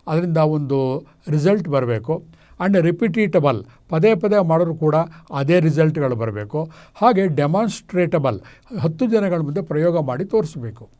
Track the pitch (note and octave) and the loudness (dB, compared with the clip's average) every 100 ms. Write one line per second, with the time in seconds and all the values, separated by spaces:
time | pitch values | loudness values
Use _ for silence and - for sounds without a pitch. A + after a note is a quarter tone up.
0 | - D#3 F3 D#3+ D#3 D#3 C#3 C3+ C3 C#3+ | -6 -2 0 2 2 0 -2 -2 -2 -4
1 | - _ - D3+ D#3+ G#3 D#3+ C#3 A#2+ A2+ | -8 _ -4 0 2 0 0 -2 0 -2
2 | A#2 E3 - - _ - F#3 G3 E3 F3+ | -4 -6 -8 -20 _ -6 0 2 2 2
3 | A3+ E3+ G#3 F3+ C#3+ A2 - - - D#3+ | 0 0 0 2 2 0 -4 -18 -6 2
4 | G#3 G#3 G3+ G#3 E3+ D#3+ F3 D#3+ D#3 D3+ | 2 2 2 2 2 2 0 0 0 2
5 | E3+ - - C#3 C#3 F3+ D#3+ D3 D#3 D#3+ | 0 -6 -10 -4 2 4 4 2 2 2
6 | C3+ A#2 A2+ G#2 G#2 D3+ D#3+ - - - | -2 -2 -4 -6 -6 -6 -8 -10 -18 0
7 | A3+ F#3+ F#3+ C#3+ D3 F#3 A3+ - - F3+ | 2 4 2 2 0 0 -2 -4 -6 -2
8 | E3+ E3+ C3+ G2+ - - - G#3+ D#3 D#3+ | 0 0 0 -4 -8 -20 -14 -4 -4 -2
9 | B3+ A3 G3 F3 D3 D#3+ - D3+ E3+ E3+ | 0 0 0 -2 -2 -4 -4 0 0 0
10 | C3+ B2+ G3 A3 D#3 C#3+ A#2 F#2+ - _ | -2 -4 -2 -2 -2 -6 -12 -12 -18 _